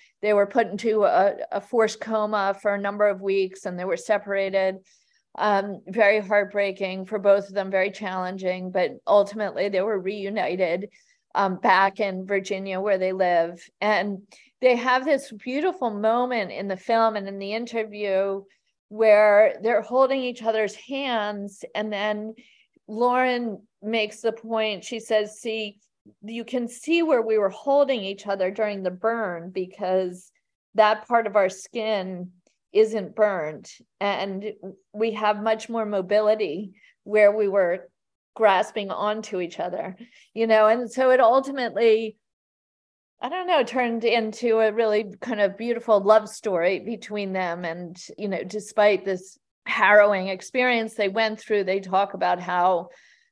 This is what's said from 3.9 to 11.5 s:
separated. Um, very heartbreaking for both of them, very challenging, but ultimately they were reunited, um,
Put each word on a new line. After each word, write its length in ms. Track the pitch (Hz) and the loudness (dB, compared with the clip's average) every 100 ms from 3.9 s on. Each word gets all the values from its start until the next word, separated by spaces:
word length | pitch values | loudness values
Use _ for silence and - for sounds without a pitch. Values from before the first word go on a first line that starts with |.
| 180 | -4
separated. 800 | - 208 202 196 196 190 190 190 _ _ _ _ _ - | 0 -2 0 -2 -2 0 0 -2 _ _ _ _ _ -4
Um, 440 | 214 202 202 190 - | 0 0 -2 -8 -6
very 320 | 202 202 214 | 2 4 4
heartbreaking 840 | 196 208 196 208 202 190 190 190 190 | 2 0 0 -2 -4 -4 -6 -8 -8
for 120 | 214 | -2
both 300 | 202 202 196 | 4 2 2
of 60 | |
them, 180 | 190 190 | -6 -2
very 180 | 190 196 | 0 -2
challenging, 800 | 196 208 185 185 190 185 185 185 | -4 -8 -6 -6 -6 -4 -4 -4
but 220 | 185 170 - - | -2 -2 -2 2
ultimately 640 | 202 196 208 202 - 196 | 4 4 -2 -6 -4 -2
they 100 | 196 | -2
were 160 | 202 208 | -2 -2
reunited, 920 | 180 208 196 208 143 185 180 175 202 _ _ _ _ | -4 -6 -6 -4 -4 -2 -2 -2 -6 _ _ _ _
um, 220 | - 196 | -2 -2